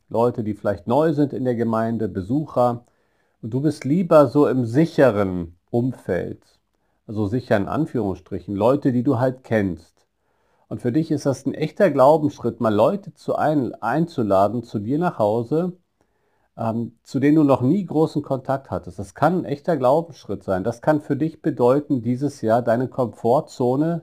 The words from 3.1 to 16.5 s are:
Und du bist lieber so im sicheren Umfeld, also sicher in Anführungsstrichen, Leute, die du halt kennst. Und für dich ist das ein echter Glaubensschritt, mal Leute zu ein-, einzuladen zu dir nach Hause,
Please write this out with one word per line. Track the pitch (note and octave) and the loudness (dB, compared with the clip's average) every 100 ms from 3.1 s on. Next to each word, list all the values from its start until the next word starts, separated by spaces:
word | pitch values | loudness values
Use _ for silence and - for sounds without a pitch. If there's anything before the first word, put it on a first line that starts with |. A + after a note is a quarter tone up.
| _ _ _ | _ _ _
Und | A2 | -8
du | B2 | -2
bist | D3 - | -2 -2
lieber | B2+ E3 F3 D#3 C#3 | -2 0 4 4 6
so | C#3+ B2+ | 4 4
im | B2+ | 2
sicheren | A2+ B2+ D#3+ - C3 G2+ F#2+ F2+ E2+ - _ | 0 2 2 4 4 4 0 -2 -6 -12 _
Umfeld, | A#2+ B2+ - - F2 F#2 G#2+ _ _ _ _ _ _ - | -2 -2 -4 -4 -4 -4 -10 _ _ _ _ _ _ -10
also | G#2+ G2+ | -4 -2
sicher | B2+ - G#2+ | -2 0 0
in | F#2 | 0
Anführungsstrichen, | G#2+ D#3 B2+ G2+ F2+ - F#2 - G2 | -4 -2 -2 -4 -6 -10 -12 -6 0
Leute, | A2+ C#3 C#3+ | 2 2 0
die | A#2+ | 0
du | B2+ A#2 | 0 0
halt | C3 C3 | -2 -4
kennst. | - A2 G2 E2+ - _ _ _ _ _ _ _ - | -2 -2 0 -4 -14 _ _ _ _ _ _ _ -14
Und | A2+ | -8
für | B2 | -2
dich | C#3+ D#3+ | -2 -2
ist | C#3+ C#3+ | -2 -2
das | B2+ | -4
ein | C#3 | -6
echter | - D#3 - G3 | -6 -4 0 2
Glaubensschritt, | C#3 C3 D#3+ D3 - A#2+ A2+ | 6 6 6 0 -4 -6 -2
mal | A#2+ | 0
Leute | G#2 B2+ G#3 - | 2 2 0 -8
zu | - - - | -12 -6 -2
ein-, | D3+ D#3 A2+ - | 0 0 -2 -4
einzuladen | A2+ C#3+ E3+ - G#2 F#2+ G2+ A#2+ | -4 -2 -2 -2 2 4 2 0
zu | A2+ A2+ | -6 -8
dir | G#2 D3+ | -4 -2
nach | F3 - | -2 0
Hause, | G#2 A#2 A#2+ D3+ F3+ F3+ _ _ _ _ _ _ _ | 0 0 -2 -2 -4 -8 _ _ _ _ _ _ _